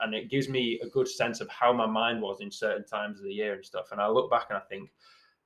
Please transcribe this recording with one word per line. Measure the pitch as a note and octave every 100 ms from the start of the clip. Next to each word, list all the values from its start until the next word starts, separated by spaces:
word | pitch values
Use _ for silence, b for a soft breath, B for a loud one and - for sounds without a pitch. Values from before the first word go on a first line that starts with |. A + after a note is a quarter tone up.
and | A2+
it | A2 A2
gives | C3+ C3
me | C3 A#2 A2+
a | A#2
good | C3+ B2+
sense | - A#2 A2+
of | G#2
how | - B2
my | A#2+ A2
mind | A2 A#2 A2+
was | G2+ G2
in | G2+
certain | - A2 G2+ G#2
times | G#2+ G#2 G2+
of | G2
the |
year | G2 G#2+ G2
and | -
stuff. | F#2+ F#2
And | G#2
I | G#2
look | A2+ B2+
back | A#2 -
and | G2+
I |
think, | - G2 F#2+ _ b b b b